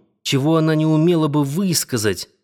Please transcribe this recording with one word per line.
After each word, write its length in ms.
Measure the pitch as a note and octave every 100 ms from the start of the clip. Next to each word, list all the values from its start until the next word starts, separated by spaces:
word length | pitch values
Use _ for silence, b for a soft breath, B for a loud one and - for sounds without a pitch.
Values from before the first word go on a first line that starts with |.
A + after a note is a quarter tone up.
| _ _
чего 320 | - C3+ D3 D#3+
она 180 | D#3+
не 120 | D#3 D#3
умела 420 | D#3 E3 E3+ D#3
бы 160 | D3
высказать 840 | C#3 D#3 G3 D#3+ - B2 G#2 F2+ - _